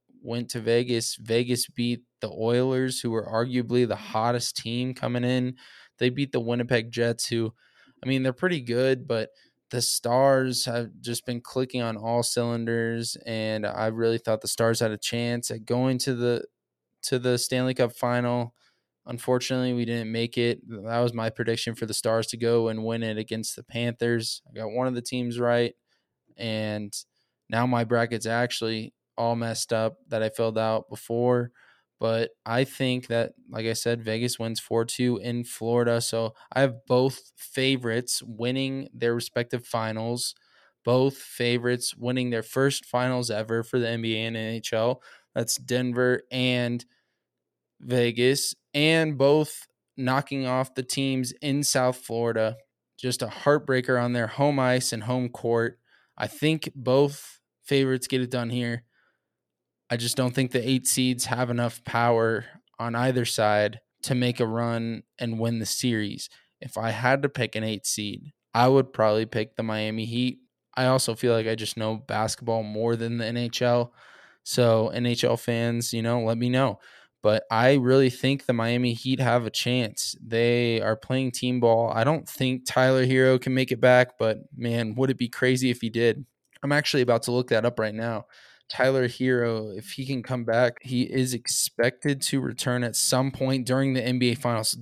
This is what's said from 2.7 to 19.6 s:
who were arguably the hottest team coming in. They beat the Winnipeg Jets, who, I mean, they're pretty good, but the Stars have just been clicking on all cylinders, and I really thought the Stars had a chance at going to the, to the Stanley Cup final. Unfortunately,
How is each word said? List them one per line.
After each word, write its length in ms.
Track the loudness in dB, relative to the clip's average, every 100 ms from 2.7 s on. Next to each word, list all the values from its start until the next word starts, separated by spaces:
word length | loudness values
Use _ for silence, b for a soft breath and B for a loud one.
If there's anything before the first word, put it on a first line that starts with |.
| 0 -2 -2
who 100 | -4
were 140 | -4
arguably 640 | -2 -2 0 -2 0 2 2
the 80 | 0
hottest 640 | -4 0 0 0 -4 -6
team 340 | -6 -4 -4
coming 320 | -4 -4 -2
in. 320 | 0 0 0 -6 B B B _
They 120 | 0
beat 220 | 0 -2
the 80 | -2
Winnipeg 500 | -2 -2 2 0 0
Jets, 380 | 0 0 0 -2
who, 260 | -2 -2 b b b b b
I 20 | -2
mean, 160 | 0
they're 120 | 0
pretty 260 | 0 -2 -2
good, 480 | -2 0 2 0 -2
but 220 | -4 -4 b b b _
the 100 | -4
Stars 840 | -2 -2 0 4 4 4 2 -2 -4
have 240 | -4 -6 -10
just 240 | -8 -8
been 160 | -6 -8
clicking 400 | -6 -4 -2 -2
on 160 | -4 -4
all 260 | -2 -2
cylinders, 920 | 0 0 -2 -2 -2 -2 -2 -2 -6 -8
and 400 | -6 -4 -2 -2
I 220 | -4 -2 -2
really 320 | 0 0 0
thought 240 | 0 -4
the 60 | -2
Stars 320 | 0 0 2
had 100 | 0
a 80 | -2
chance 520 | -4 -4 -2 -4 -4
at 140 | -8
going 320 | -2 0 2 0
to 160 | -2
the, 300 | 0 0 0 -4 _ _ _ _ _
to 140 | -4 0
the 200 | 2 0
Stanley 340 | 0 0 0
Cup 220 | 0 0
final. 600 | 0 -2 0 0 -2 -4 -8 _ _ _ _ -14
Unfortunately, 640 | -8 0 0 0 0